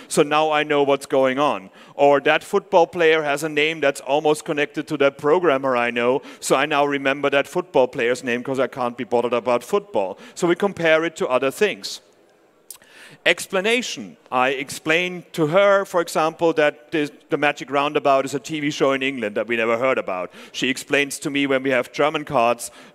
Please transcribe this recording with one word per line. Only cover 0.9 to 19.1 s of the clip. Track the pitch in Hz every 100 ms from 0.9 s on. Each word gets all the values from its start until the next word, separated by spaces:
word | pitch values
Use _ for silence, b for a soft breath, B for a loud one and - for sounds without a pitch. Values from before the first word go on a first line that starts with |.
| 139
going | - 139 131 127
on." | 147 104 95 B B
Or | - 143 143
that | 143 156
football | - 202 196 185 170
player | 175 160 160
has | 147 139
a | 156
name | 151 151 160
that's | 139 139
almost | - 143 156 151 -
connected | 147 143 - 147
to | 147
that | 139 139
programmer | 143 175 175 135 135 123
I | 120
know, | 120 120 131 B B
so | - 147
I |
now | 147 147 147
remember | 139 135 143 143
that | 139 139
football | 180 175 143 127
player's | 139 120 123
name | 131 120
'cause | 123 131
I | 127
can't | - 123 120
be |
bothered | 123 120 120
about | 120 117 120
football. | - 202 202 113 95 98 B
So | - 175
we |
compare | 175 202 175 165 160
it | 165 165
to | 190
other | 127 135
things. | 131 208 110 - - - _ _ _ _ _ - - B B B B 156
Explanation. | 175 - 196 196 240 - - 98 - _
I | 127 127
explain | 135 143 - 156 160 180 180 -
to | - 151
her, | 180 202 196
for | 196 180
example, | 170 180 160 - 170
that | 160 147 143 -
the, | 160 147 - _
the | 151
Magic | 147 143 135
Roundabout | 139 143 151 143 135
is | 135
a | 139
T | - 160
V | 147
show | 143 143
in | 135
England | 131